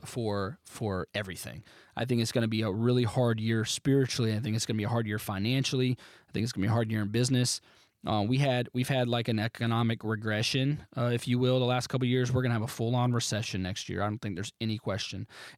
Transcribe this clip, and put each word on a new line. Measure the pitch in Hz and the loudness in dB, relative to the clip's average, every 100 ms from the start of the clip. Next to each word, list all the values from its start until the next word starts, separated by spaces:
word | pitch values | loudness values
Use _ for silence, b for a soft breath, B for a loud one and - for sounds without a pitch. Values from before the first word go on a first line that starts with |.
for, | - 123 110 101 98 156 | -10 -4 -2 -2 -2 -6
for | - - 110 92 - | -14 -6 -4 -2 -4
everything. | 104 98 87 - 64 - B B B | -4 -6 -8 -12 -12 -16 B B B
I | |
think | 123 120 | 0 2
it's | 113 | 2
gonna | 127 113 | 2 2
be | 110 | 2
a | 110 | 0
really | 101 117 123 | 2 4 4
hard | 117 131 120 110 | 2 2 2 2
year | 110 113 | 2 0
spiritually. | 107 - 139 139 127 - 110 | 0 -2 2 4 4 2 0
I | 107 | 0
think | 110 107 | 0 -2
it's | - | 0
gonna | 107 | -2
be | |
a | 101 | 0
hard | 117 107 | 0 0
year | 104 | -2
financially. | - 98 110 131 139 131 127 123 B B B | -4 -2 0 0 0 0 0 -2 B B B
I | |
think | - | -4
it's | 117 | -2
gonna | 98 98 | 0 2
be | |
a | |
hard | 113 110 | 2 2
year | 110 | 0
in | 104 | 0
business. | 113 123 127 123 - - b b b - | 0 2 2 2 -2 -8 b b b -2
Uh, | 107 | 0
we | 101 131 | 2 2
had, | 143 123 120 | 2 2 0
we've | 123 127 | -2 0
had, | 131 120 | 2 2
like, | 120 117 | 0 0
an | 113 | 0
economic | 113 - 117 117 117 113 | 0 -2 0 2 2 0
regression, | 107 110 110 107 110 135 135 147 - | -2 -2 0 0 2 2 0 -2 -6
uh, | - | -2
if | 120 120 - | 0 0 0
you | 123 | 2
will, | 127 127 | 4 4
the | |
last | 123 123 - | 2 0 0
couple | 131 | 0
of | 127 | 2
years. | 127 123 | 2 2
We're | 127 | 2
gonna | 127 | 2
have | 117 | 0
a | 110 | -2
full-on | - 117 123 123 | -2 0 2 2
recession | 120 - 107 113 98 | 2 0 -2 -2 -2
next | 92 95 - | -4 -4 -6
year. | 92 | -4
I | 104 | -2
don't | 107 | -4
think | 104 | -6
there's | 87 104 - | -6 -8 -6
any | 110 107 | -4 -4
question. | - 95 - 98 107 B B | -4 -4 -4 -8 -10 B B